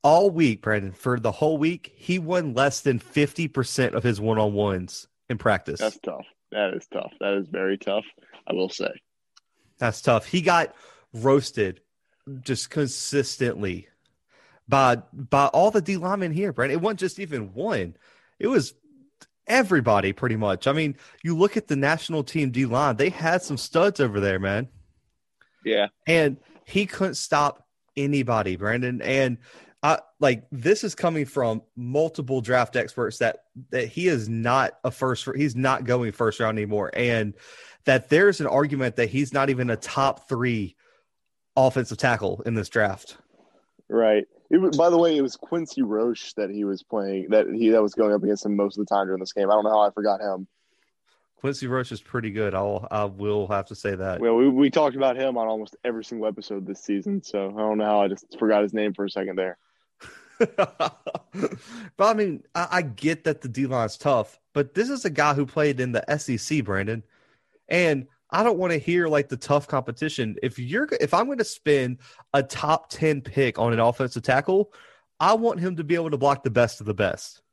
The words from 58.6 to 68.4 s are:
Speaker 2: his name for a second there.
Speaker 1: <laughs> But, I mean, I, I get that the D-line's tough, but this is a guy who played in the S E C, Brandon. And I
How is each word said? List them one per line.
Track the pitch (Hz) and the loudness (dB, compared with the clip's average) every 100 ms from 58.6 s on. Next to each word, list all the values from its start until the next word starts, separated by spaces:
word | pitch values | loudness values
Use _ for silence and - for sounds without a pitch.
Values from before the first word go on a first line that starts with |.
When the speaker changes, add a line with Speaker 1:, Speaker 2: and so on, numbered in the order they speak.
Speaker 2:
his | 104 | 2
name | 107 107 95 | 0 -4 -4
for | 101 | -6
a | |
second | 98 95 92 | -6 -6 -4
there. | 92 87 _ _ _ _ - - _ _ | -6 -6 _ _ _ _ -20 -20 _ _
Speaker 1:
<laughs> | 226 - 185 _ 156 - - - _ 185 - - - 240 208 - | -2 0 -4 _ -6 -6 -12 -12 _ -6 -6 -6 -16 -18 -18 2
But, | 202 | 2
I | |
mean, | 220 202 151 _ 170 | 2 -2 -4 _ -6
I, | 175 | -2
I | 180 | -2
get | 156 104 151 160 165 | -2 -2 -2 0 -2
that | 147 | -2
the | 131 | -6
D-line's | 120 135 127 110 - | -4 -2 0 -2 -2
tough, | 147 127 104 _ _ | 0 0 0 _ _
but | 147 139 | -4 -2
this | - 240 | 0 -2
is | 277 - | -2 -4
a | |
guy | 147 147 | 2 2
who | 143 135 | 2 0
played | - 151 127 | 0 0 0
in | 127 | -2
the | 117 - | -2 -2
S | 147 - | -4 -2
E | 117 | -4
C, | - 151 | -2 -2
Brandon. | 107 95 101 113 - _ _ _ _ _ _ | 0 -2 -2 -6 -10 _ _ _ _ _ _
And | 170 170 143 127 _ _ | 0 2 0 -4 _ _
I | 165 | 0